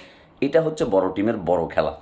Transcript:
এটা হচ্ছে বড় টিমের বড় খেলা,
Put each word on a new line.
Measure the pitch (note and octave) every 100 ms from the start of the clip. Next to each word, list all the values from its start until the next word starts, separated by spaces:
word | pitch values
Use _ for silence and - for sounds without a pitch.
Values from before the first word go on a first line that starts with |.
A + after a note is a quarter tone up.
| - - - -
এটা | C#3+ D#3+
হচ্ছে | D#3+ D#3 C#3
বড় | F#2+ F#2 G#2
টিমের | G#2+ -
বড় | F2 F2+ D#2+
খেলা, | D#2+ D#2 -